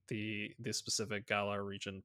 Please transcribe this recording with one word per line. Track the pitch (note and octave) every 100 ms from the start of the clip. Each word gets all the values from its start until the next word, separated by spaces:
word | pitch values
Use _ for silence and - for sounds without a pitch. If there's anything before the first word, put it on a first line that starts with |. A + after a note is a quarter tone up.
| -
the, | A2 G#2+ G#2 G#2+ -
the | A2+
specific | G#2+ - - G#2+ G#2 -
Galar | G2+ G2+ G2+
region | G2+ G2+ - G2